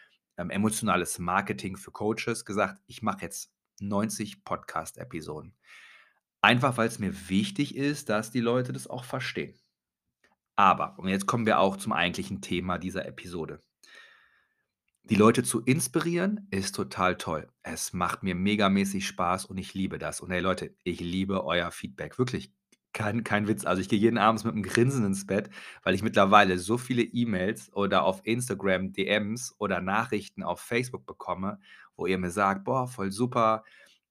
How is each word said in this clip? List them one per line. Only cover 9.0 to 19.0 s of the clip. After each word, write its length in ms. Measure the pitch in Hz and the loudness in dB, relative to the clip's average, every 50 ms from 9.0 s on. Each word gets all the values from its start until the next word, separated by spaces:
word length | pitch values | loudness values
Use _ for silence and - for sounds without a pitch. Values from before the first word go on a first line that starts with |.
| 123 | -10
verstehen. 500 | - - 127 123 - - 92 76 - - _ _ _ _ _ _ _ _ _ _ _ _ _ _ _ _ _ _ _ _ | -8 -8 -6 -6 -6 -6 -6 -6 -8 -10 _ _ _ _ _ _ _ _ _ _ _ _ _ _ _ _ _ _ _ _
Aber, 400 | - 101 95 87 - 76 - - - | 6 8 8 6 6 2 -4 -6 -6
und 80 | 87 95 | -2 0
jetzt 180 | 95 98 98 | 0 0 0
kommen 200 | - - 117 113 | 0 0 2 4
wir 120 | 107 104 - | 4 4 6
auch 180 | 92 98 95 | 4 4 2
zum 160 | 98 - 110 - | 0 -4 -2 0
eigentlichen 480 | - 87 90 90 - 92 - 101 - | 0 0 0 0 -4 -6 -6 -6 -8
Thema 380 | - - 92 87 87 92 90 85 | -6 -4 -2 -2 -2 -2 -4 -4
dieser 280 | 80 92 85 92 76 | -4 -6 -6 -6 -6
Episode. 540 | - - - - 92 85 87 78 76 76 71 _ _ _ _ _ - - - - - - _ _ _ _ _ _ _ _ _ _ _ _ _ _ _ _ _ _ | -8 -10 -14 -12 -10 -8 -6 -6 -8 -10 -14 _ _ _ _ _ -20 -20 -20 -20 -20 -20 _ _ _ _ _ _ _ _ _ _ _ _ _ _ _ _ _ _
Die 140 | - 113 | 0 4
Leute 260 | 98 107 110 117 - 120 | 8 8 8 8 6 2
zu 200 | - - 113 - | 0 -2 -2 2
inspirieren, 840 | - 131 160 - - - 165 156 170 170 175 180 196 214 208 - - - | 2 2 2 0 -2 -2 0 0 0 0 0 0 0 -2 -4 -6 -4 -4
ist 240 | 98 95 - - | -4 -2 -2 -4
total 400 | - 101 98 - - 92 92 90 | -4 -6 -4 -2 0 2 2 2
toll. 340 | 90 - - 82 78 80 - _ _ - | 0 -4 -6 -6 -6 -6 -10 _ _ -12
Es 280 | - 82 80 - - - | -10 -8 -8 -8 -6 -4
macht 300 | 90 90 87 - - - | -2 -2 -2 -2 -4 -4
mir 140 | 95 90 | -2 -2
megamäßig 680 | 87 92 101 107 104 104 98 95 98 98 98 98 98 | 0 2 2 2 4 4 4 4 4 2 2 -2 -4